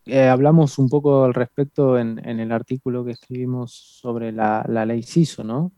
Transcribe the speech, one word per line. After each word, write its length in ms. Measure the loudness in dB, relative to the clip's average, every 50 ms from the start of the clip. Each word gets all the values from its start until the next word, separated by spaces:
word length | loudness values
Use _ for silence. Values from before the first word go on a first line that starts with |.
| _
eh, 220 | -2 2 4 4 6
hablamos 500 | 6 4 4 6 6 6 4 4 2 0
un 100 | 0 2
poco 340 | 2 2 2 4 4 4 4
al 100 | 2 2
respecto 640 | 0 -2 -4 -2 -4 -6 -4 0 0 2 2 2 2
en, 220 | 0 -2 -4 -8 -8 -8
en 140 | -6 -6
el 100 | -4 -2
artículo 540 | -4 -4 -4 -4 -8 -6 -6 -6 -6 -6 -6
que 60 | -8
escribimos 600 | -10 -12 _ -12 -8 -6 -6 -4 -4 -6 -6 -10
sobre 640 | -12 -20 -20 _ _ _ -8 -8 -6 -6 -6 -6 -4
la, 320 | -2 -2 0 0 -2 -2 -2
la 180 | -2 -2 -2
ley 160 | -2 -4 -4
ciso, 440 | -6 -2 0 0 0 0 -2 -10 -10
¿no? 260 | -6 -4 -4 -4 -6 -6